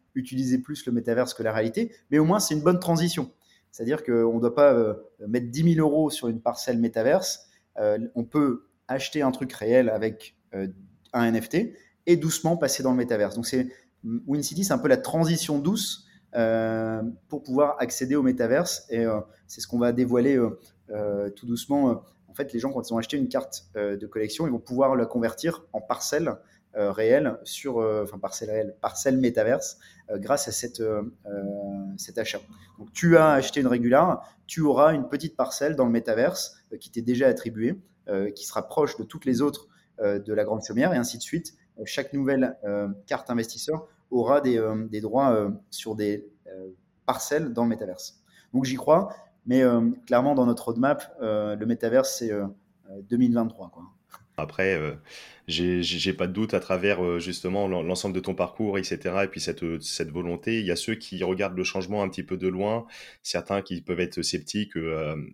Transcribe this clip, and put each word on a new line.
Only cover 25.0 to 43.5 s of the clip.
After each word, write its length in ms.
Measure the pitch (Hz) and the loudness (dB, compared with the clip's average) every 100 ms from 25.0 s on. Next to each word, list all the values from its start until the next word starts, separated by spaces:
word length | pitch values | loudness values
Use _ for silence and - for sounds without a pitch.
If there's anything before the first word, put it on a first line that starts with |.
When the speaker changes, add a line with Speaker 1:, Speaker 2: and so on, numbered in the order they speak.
| 113 | 0
Speaker 1:
convertir 580 | 120 113 - 165 160 - | 0 -2 -2 -4 -4 -8
en 80 | 107 | -10
parcelle, 540 | - 123 - 147 156 101 - _ _ 107 | -6 -6 -2 -2 -2 -4 -12 _ _ -2
euh, 160 | 101 | -2
réelle 460 | 98 110 135 135 107 | 2 4 6 4 -4
sur, 340 | - - 139 117 | -10 -10 -4 0
euh, 240 | 110 107 | 0 0
enfin, 160 | 98 98 | -4 -6
parcelle 320 | 95 - 107 | -8 -8 -4
réelle, 260 | 110 104 - | -4 -4 -4
parcelle 340 | 110 - 139 131 | -6 -2 0 2
métaverse, 640 | 123 117 110 139 - - - - - | 2 2 2 0 -2 -12 -20 -20 -8
euh, 80 | 101 | -8
grâce 280 | 110 143 117 | -2 -2 -2
à 60 | |
cette, 280 | - 120 - | -6 -8 -4
euh, 200 | 110 107 110 - | -2 -2 -6 -12
euh, 180 | 104 101 98 101 101 98 98 98 | -10 -8 -6 -8 -8 -8 -10 -12
cet 220 | - 104 | -10 -6
achat. 220 | 110 101 - - - - | -6 -8 -12 -20 -20 -20
Donc, 140 | - | -16
tu 240 | - 170 165 | 0 8 8
as 140 | 156 | 8
acheté 300 | 139 131 147 | 6 2 0
une 60 | 127 | 2
régular, 560 | 120 120 135 175 110 - _ - | 2 4 6 6 2 -6 _ -10
tu 140 | 165 | 0
auras 320 | 147 127 151 | 2 6 6
une 160 | 151 127 | 4 -2
petite 260 | 139 160 | -4 -4
parcelle 420 | - 127 - 147 147 | -2 -4 -2 -2 2
dans 100 | 123 | 2
le 40 | |
métaverse, 680 | 117 117 110 147 185 - - _ | 2 2 2 2 0 -8 -14 _
euh, 20 | - | -18
qui 140 | - | -12
t'est 100 | 117 | -6
déjà 260 | 117 123 135 | -2 2 4
attribuée, 540 | 123 113 107 120 196 - _ - | 2 -4 -4 -4 -4 -10 _ -4
euh, 220 | 98 104 | -2 -2
qui 140 | - | -6
sera 240 | - 107 - | -6 -6 -2
proche 300 | 156 143 - | 0 0 -2
de 60 | |
toutes 200 | 107 - | -10 -6
les 160 | 131 123 | -2 0
autres, 280 | 143 - - _ _ - | 0 -2 -12 _ _ -4
euh, 180 | 104 101 | -2 0
de 160 | 104 | -2
la 100 | 104 | -2
Grande 180 | 104 110 | 0 -4
Chaumière, 300 | - 110 165 | -2 0 2
et 60 | 127 | 2
ainsi 180 | 120 117 | -2 -6
de 60 | |
suite. 320 | - 170 - - _ - | -6 -6 -8 -16 _ -14
Euh, 60 | 107 | -8
chaque 260 | - 131 | -6 -4
nouvelle, 460 | 143 135 135 123 - | -2 0 2 2 -2
euh, 240 | 104 101 101 98 - | -4 -2 -2 -6 -6
carte 240 | 135 - | -6 -2
investisseur 580 | 117 113 | -4 -4